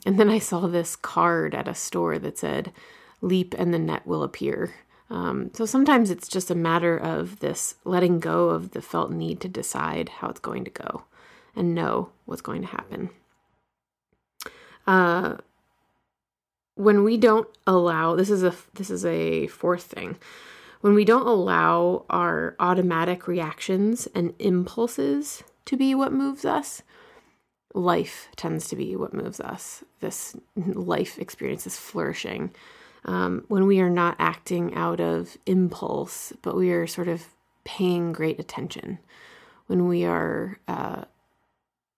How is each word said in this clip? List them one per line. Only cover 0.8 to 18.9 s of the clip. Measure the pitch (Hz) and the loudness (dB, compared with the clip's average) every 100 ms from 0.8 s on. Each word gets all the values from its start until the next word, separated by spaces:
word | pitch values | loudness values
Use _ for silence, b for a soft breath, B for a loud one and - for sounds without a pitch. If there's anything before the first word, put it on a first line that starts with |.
| 165 - | -2 -6
card | - - 170 165 156 | -4 2 4 4 0
at | - - | -4 -6
a | |
store | - - 175 170 156 | -6 -6 -2 0 -2
that | 143 - | -6 -6
said, | - - - B B B B B | -4 -4 -6 B B B B B
"Leap | 185 185 180 - | 0 0 0 -2
and | 175 | 0
the | 165 | 0
net | 160 156 - | -2 -4 -4
will | 156 | -4
appear." | 147 - - - - - _ b - | -4 -4 -4 -4 -6 -8 _ b -10
Um, | 226 175 - - | -6 -4 -4 -6
so | - | -6
sometimes | 220 262 294 262 214 | 0 4 6 6 4
it's | 170 - | 0 -4
just | 190 - | -6 -2
a | |
matter | 175 165 165 170 165 | 0 2 2 2 0
of | 165 156 180 202 | -2 -4 -6 -6
this | 147 160 - - | -6 -4 -6 -8
letting | - 180 180 170 | -2 2 4 2
go | 165 165 170 | 2 2 2
of | 165 180 | 0 -4
the | - | -10
felt | - 165 160 | -6 -4 -4
need | 165 165 - | -4 -6 -6
to | 185 | -8
decide | 185 - - - 78 160 | -8 -6 -4 -4 -4 -6
how | - - | -8 -10
it's | - | -8
going | - - | -8 -8
to | - | -10
go | - - - - b b b b - | -10 -10 -10 -14 b b b b -4
and | 175 | -2
know | 170 165 - 180 _ - | 0 0 -2 -4 _ -14
what's | - | -12
going | - - | -8 -8
to | 185 | -8
happen. | - - - 180 - _ _ _ _ _ _ _ _ _ _ _ - - B B B - | -10 -10 -10 -10 -12 _ _ _ _ _ _ _ _ _ _ _ -18 -18 B B B 4
Uh, | 185 175 175 180 - - _ _ _ _ _ _ _ _ _ _ _ _ | 6 6 2 -2 -6 -14 _ _ _ _ _ _ _ _ _ _ _ _
when | - 202 208 | 2 6 8
we | 208 233 | 6 6
don't | 233 220 220 _ - | 6 6 2 _ 4
allow, | 185 175 160 165 170 | 4 4 2 2 2
this | 196 | 4
is | 196 | 4
a, | 180 180 - | 2 0 -14
this | - 190 | -12 -8